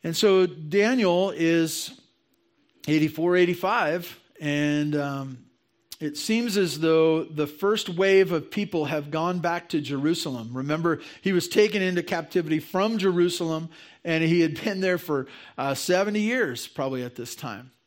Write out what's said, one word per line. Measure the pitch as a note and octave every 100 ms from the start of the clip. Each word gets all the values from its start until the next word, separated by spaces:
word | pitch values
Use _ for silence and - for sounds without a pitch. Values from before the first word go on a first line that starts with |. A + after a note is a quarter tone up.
| E3
And | D#3+
so | G#3 F#3+ F3+
Daniel | D3 D#3 G3+ G#3+ B3+ F#3+ F3 F#3+
is | - E3 E3 E3 - - - _ _ _ _ _ _ _ _ -
eighty-four, | D#3 D3+ D3+ E3+ F3+
eighty-five, | F3+ F3 F#3+ A#3 D#3+ F3 F3 - _ -
and, | D3 D3 D3 D3 D3 D3
um, | C#3+ C#3 C3+ B2 _ _ _ _ _ -
it | D#3 -
seems | - A3 A#3+ G3
as | F3+ C#3+
though | D#3+ D#3+ D#3+ D#3+ -
the | D3+ D3
first | - G3 G#3+ -
wave | E3+ G3 F#3+ F#3
of | E3+ -
people | - G#3 E3+ C#3+
have | D3+ D3
gone | D#3 E3+ F3+
back | E3+ E3+ E3+
to | D#3+
Jerusalem. | C3+ C#3+ D3 E3+ D#3 B2 A2+
Remember, | B2 C#3 D#3 E3+ D#3 - -
he | F#3+
was | F3+ F3
taken | - G#3+ G#3+
into | F#3 F3+
captivity | E3+ E3+ D#3 F#3 D#3 D#3
from | - F#3 G#3+ A3+
Jerusalem, | F#3+ F3+ F3 F3 E3 D#3+ E3 - - - E3+
and | D#3+
he | E3 E3+
had | E3 D3
been | A3 F#3+
there | F#3 F3
for, | - C#3+ B2+ - - -
uh, | C#3
seventy | C3+ - F3+ G3+ G#3+
years, | G#3+ B3+ F3+ A#2+ -
probably | - C3+ B2+
at | B2 B2
this | A#2+ -
time. | C3 G2+ B2+ _